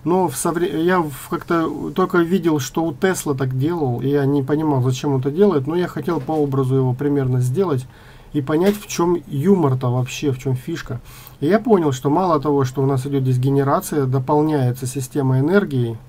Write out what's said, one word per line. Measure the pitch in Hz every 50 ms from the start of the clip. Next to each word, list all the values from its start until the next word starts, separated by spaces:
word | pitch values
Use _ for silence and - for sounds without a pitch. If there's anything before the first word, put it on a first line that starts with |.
| -
Но | 151 180 185 185
в | - 131
совре-, | - - 170 160 170 175 196 - 160 160
я | 180 190 180
в, | 165 151 135 - - -
как-то | 180 160 - - 170 165 160 - 147 151 165 156 147
только | - 185 185 - 175
видел, | 170 165 185 190 160 170 156 147
что | 131 - - 165
у | 165 165
Tesla | 147 - - 190 185 - - 156 143
так | 135 139 131 131 131
делал, | 135 165 175 170 147 127 120 110
и | - 135
я | 143 143 135
не | 135 143 143
понимал, | 131 135 151 151 160 156 143 135
зачем | 123 131 127 - - 147
он | 139 131
это | 127 143
делает, | 143 170 202 208 175 143 131
но | 139 165
я | 180 180
хотел | - - 156 139 190 170 156
по | 131 139
образу | 160 156 147 139 131 135 135 131 131
его | 135 131 127 123
примерно | 127 143 143 143 143 131 127 127 127
сделать | 123 127 127 185 196 175 143 127 131 - - - - - - - - -
и | - 147
понять, | 131 139 156 156 180 202 202
в | 208 -
чём | - - - 170 175 175 170 -
юмор-то | - 151 139 143 190 202 180 160 139 131 127 131 123
вообще, | 120 127 127 123 - - 151 143
в | 127 127
чём | - 135 131
фишка. | 127 - - 170 - - - 127 123 - - - - - - - -
И | 139
я | 151 196 220
понял, | 214 254 214 185 165 147
что | 131 127 - 143
мало | 147 170 190 180 160 147
того, | 135 151 143 143 135
что | 127 127 139
у | 135
нас | 135 139 131 127
идёт | 143 139 139
здесь | 131 131 127 127
генерация, | 123 139 135 139 135 135 151 180 185 - 180 151 135
дополняется | 131 127 135 131 - 151 151 151 156 151 143 127 123 120 127 135
система | 127 - 143 127 - - 151 135 131 131 131
энергией | 135 156 190 202 202 156 139 127 120 117 113 110 -